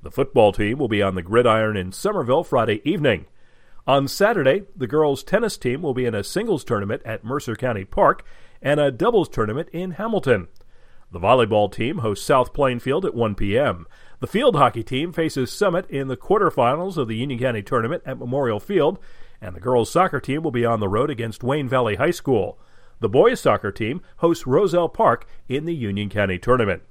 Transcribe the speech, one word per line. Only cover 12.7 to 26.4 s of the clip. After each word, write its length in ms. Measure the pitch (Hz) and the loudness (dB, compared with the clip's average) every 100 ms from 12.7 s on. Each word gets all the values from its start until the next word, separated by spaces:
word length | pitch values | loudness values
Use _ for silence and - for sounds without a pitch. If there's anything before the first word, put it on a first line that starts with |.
| 120 127 147 | 0 -2 -2
at 100 | 190 | -2
one 220 | 117 110 98 | -2 -2 0
P 240 | 101 107 | 0 2
M. 260 | 139 87 82 - - - | 0 -2 -10 -20 -20 -12
The 60 | 123 | -4
field 280 | 202 277 180 | 2 2 4
hockey 280 | 127 117 | 2 2
team 280 | 110 131 170 | -6 -6 -4
faces 400 | 170 160 139 123 | -2 -2 -2 -6
Summit 340 | - 202 170 - | 0 0 0 -4
in 180 | 139 135 | -6 -6
the 80 | 127 | -8
quarterfinals 800 | - 208 180 - 120 147 185 170 | 0 2 4 2 2 2 -4 -4
of 140 | 113 | -4
the 80 | 113 | -4
Union 200 | 139 120 | -4 -2
County 240 | 131 113 | -2 -4
Tournament 420 | 101 127 113 170 - | -2 -2 -2 -6 -8
at 120 | 127 | -10
Memorial 440 | 123 131 127 104 | -6 -2 -2 -4
Field, 380 | - 196 147 196 - - - - | -2 2 2 0 -12 -14 -16 -14
and 120 | 98 | -14
the 60 | 85 | -8
girls' 320 | 104 127 107 | 0 2 2
soccer 300 | 165 185 139 | 2 2 0
team 220 | - 143 | -4 -4
will 80 | 165 | -2
be 120 | 123 | 0
on 160 | 117 117 | 0 0
the 80 | 101 | 0
road 220 | 104 143 | 0 0
against 340 | 123 113 104 | -2 -6 -6
Wayne 240 | 120 147 131 | -4 -2 0
Valley 280 | 127 117 101 | 0 0 0
High 160 | 147 | 0
School. 460 | 170 - 117 90 - - - - - | 0 0 0 0 -8 -20 -20 -20 -6
The 80 | 113 | 0
boys' 320 | 123 220 262 | 6 4 4
soccer 320 | 139 104 104 | 0 0 -2
team 280 | - 110 170 - - | -4 -6 -6 -12 0
hosts 280 | 170 165 135 | 0 2 2
Roselle 400 | 143 202 175 165 | 2 4 2 0
Park 400 | - 208 120 - - - | 2 4 4 -2 -14 -6
in 160 | 131 160 | -6 -4
the 100 | 165 | -4
Union 320 | 110 98 101 | -4 -4 -4
County 320 | 104 98 | -2 0
Tournament. 440 | 90 | 0